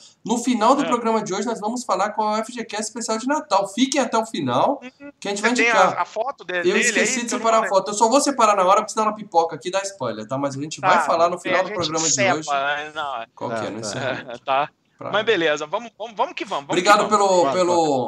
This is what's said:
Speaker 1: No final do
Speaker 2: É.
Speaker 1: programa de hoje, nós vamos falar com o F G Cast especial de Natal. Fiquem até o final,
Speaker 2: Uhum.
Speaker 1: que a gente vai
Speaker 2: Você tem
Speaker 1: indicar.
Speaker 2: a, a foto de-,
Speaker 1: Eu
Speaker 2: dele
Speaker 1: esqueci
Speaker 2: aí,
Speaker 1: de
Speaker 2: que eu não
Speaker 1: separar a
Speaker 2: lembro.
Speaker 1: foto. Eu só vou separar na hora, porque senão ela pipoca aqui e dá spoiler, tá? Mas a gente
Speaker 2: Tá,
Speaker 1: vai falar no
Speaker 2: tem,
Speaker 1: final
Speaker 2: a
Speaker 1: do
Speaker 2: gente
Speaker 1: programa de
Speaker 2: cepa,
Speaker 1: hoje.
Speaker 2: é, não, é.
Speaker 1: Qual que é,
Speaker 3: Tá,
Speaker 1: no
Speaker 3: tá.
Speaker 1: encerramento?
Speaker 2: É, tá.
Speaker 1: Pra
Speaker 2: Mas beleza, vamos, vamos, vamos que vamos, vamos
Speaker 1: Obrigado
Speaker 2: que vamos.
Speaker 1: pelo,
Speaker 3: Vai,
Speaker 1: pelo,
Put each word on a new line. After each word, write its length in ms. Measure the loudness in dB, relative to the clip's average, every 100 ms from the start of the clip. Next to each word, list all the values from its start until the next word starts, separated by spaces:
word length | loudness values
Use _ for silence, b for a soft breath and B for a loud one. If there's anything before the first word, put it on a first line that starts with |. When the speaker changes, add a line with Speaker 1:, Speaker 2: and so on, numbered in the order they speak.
| b b
Speaker 1:
No 140 | -4 -2
final 360 | 0 2 4
do 80 | 4
Speaker 2:
É. 20 | 2
Speaker 1:
programa 360 | 0 0 0
de 100 | -2
hoje, 120 | -4 -4
nós 140 | -4
vamos 240 | -6 -6
falar 260 | -2 -2 0
com 120 | -2
o 140 | -2 -2
F 140 | -4
G 120 | -10
Cast 200 | -8 -8 -8
especial 320 | -8 -6 -4
de 80 | -2
Natal. 420 | -4 0 0 0
Fiquem 280 | 0 0 2
até 160 | 0 0
o 60 | -2
final, 540 | -4 0 2 2 0
Speaker 2:
Uhum. 300 | -8 -18 -20 -10
Speaker 1:
que 80 | -6
a 20 |
gente 120 | -2
vai 80 | 0
Speaker 2:
Você 60 | 2
tem 100 | 2
Speaker 1:
indicar. 320 | 4 4 2
Speaker 2:
a, 40 |
a 20 | -4
foto 380 | -4 -6 -6
de-, 120 | -6 0
Speaker 1:
Eu 40 |
Speaker 2:
dele 180 | 2 2
Speaker 1:
esqueci 180 | 2 2
Speaker 2:
aí, 60 | 0
Speaker 1:
de 60 |
Speaker 2:
que 60 | 0
eu 40 |
não 60 | -4 -2 2
Speaker 1:
separar 100 | 2
a 20 |
Speaker 2:
lembro. 160 | 2 0
Speaker 1:
foto. 140 | 0
Eu 40 |
só 140 | 2 4
vou 120 | 4
separar 340 | 2 2 4 4
na 80 |
hora, 120 | 4 4
porque 120 | 2
senão 100 | -2 -2
ela 60 |
pipoca 400 | -2 -2 0 0
aqui 140 | -4 -4
e 20 |
dá 120 | -4
spoiler, 440 | -4 -6 -8 -8 -6
tá? 120 | -4
Mas 180 | -4 -6
a 40 |
gente 180 | -10 -4
Speaker 2:
Tá, 80 | 2
Speaker 1:
vai 160 | 2
falar 240 | 2 2 2
no 80 | 0
Speaker 2:
tem, 140 | -2
Speaker 1:
final 80 | -2
Speaker 2:
a 20 |
Speaker 1:
do 40 | -2
Speaker 2:
gente 80 | -4
Speaker 1:
programa 300 | -4 -2 0
de 60 |
Speaker 2:
cepa, 220 | 2 2 0
Speaker 1:
hoje. 100 | -2
Speaker 2:
é, 420 | -2 -2 -4 -6
não, 220 | -8 -6 -8
é. 40 | -10
Speaker 1:
Qual 160 | -10 -8
que 60 | -6
é, 40 |
Speaker 3:
Tá, 100 | -6
Speaker 1:
no 100 | -8
Speaker 3:
tá. 40 | -8
Speaker 1:
encerramento? 440 | -6 -6 -6 -8
Speaker 2:
É, 80 | -12
tá. 320 | -2 0 -2 _ _ _
Speaker 1:
Pra 120 | -4
Speaker 2:
Mas 140 | -2 2
beleza, 400 | 2 2 0 -2
vamos, 260 | -6 -8 -12
vamos, 180 | -12 -4
vamos 160 | -4
que 80 | -4
vamos, 240 | -6 -6 -2
vamos 20 | 0
Speaker 1:
Obrigado 240 | 6 4
Speaker 2:
que 60 | 6
vamos. 180 | 2 4
Speaker 1:
pelo, 140 | 4
Speaker 3:
Vai, 80 | 4
Speaker 1:
pelo, 540 | 2 2 2 2 0